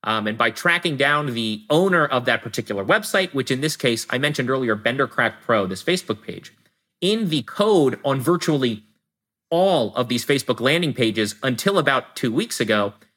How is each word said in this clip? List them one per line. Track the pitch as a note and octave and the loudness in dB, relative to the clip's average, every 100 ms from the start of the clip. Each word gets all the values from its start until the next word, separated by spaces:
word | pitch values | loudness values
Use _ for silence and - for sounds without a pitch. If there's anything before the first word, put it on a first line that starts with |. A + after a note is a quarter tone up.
Um, | G#2+ A2 G#2+ | -2 -2 -2
and | A2+ | 0
by | A#2 | -2
tracking | A2+ F3 F3 F3 C3+ | 0 0 0 0 0
down | C#3 D3 D3 | 2 2 0
the | A#2 A2 G#2+ - | -4 -4 -6 0
owner | D3+ F#3+ F3 D3 | 2 4 2 2
of | B2+ B2 | 0 0
that | A#2 | -2
particular | A#2 - A2+ G2 | -2 -8 -4 -4
website, | G2 G#3 G#3 G3+ F#3 | 2 0 2 0 0
which | C3+ B2 | -2 -2
in | C3 | -2
this | D3+ - | -2 0
case, | B2+ A2+ - | 0 -2 -2
I | B2+ | -2
mentioned | D3 D3 B2+ | 0 -2 -2
earlier, | C3+ B2 G#2+ | 0 0 0
Bender | A#2 C3 C3 | 0 0 -2
Crack | - A#2 - | 0 -2 -2
Pro, | - A2+ F#2+ | 0 0 0
this | F#2+ | -4
Facebook | - F#3 - G#2 | -2 -2 -2 -6
page, | - - - _ _ _ _ _ | -6 -14 -16 _ _ _ _ _
in | F3 A3 G3 | -2 0 0
the | D3+ | -2
code | A#2+ - G#3 G3 C3+ - | -4 -2 2 4 4 0
on | C#3 C3+ | -2 -2
virtually | B2+ F3 - D3 B2+ G#2+ _ _ _ _ _ _ _ | 0 0 2 0 0 -4 _ _ _ _ _ _ _
all | E3 F#3+ E3 G#2+ - | 2 2 2 0 -2
of | A#2+ | -2
these | A#2+ - | -2 0
Facebook | C#3+ - A#2 | 0 0 0
landing | B2+ E3 E3 | 2 2 0
pages | B2 A2+ G#2 G#2 - | 0 0 2 -2 -2
until | C3 A#2+ G3 G3 | -4 0 0 2
about | D3 C3 - - | 2 0 -2 -4
two | B2+ | -2
weeks | B2 D#3+ - | -2 -2 -4
ago | A2 G#2+ G2+ - _ | 0 2 0 -4 _